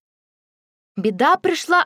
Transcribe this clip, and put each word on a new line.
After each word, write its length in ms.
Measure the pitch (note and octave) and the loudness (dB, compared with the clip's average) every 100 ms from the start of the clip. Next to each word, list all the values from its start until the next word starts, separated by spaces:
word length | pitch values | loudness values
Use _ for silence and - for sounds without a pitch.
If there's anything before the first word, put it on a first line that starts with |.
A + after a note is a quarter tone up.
| _ _ _ _ _ _ _ _ _ - | _ _ _ _ _ _ _ _ _ -6
Беда 400 | G#3+ F#3+ C4+ F#4 | -4 0 2 2
пришла, 480 | F4+ E4 - F4+ | 0 -4 0 0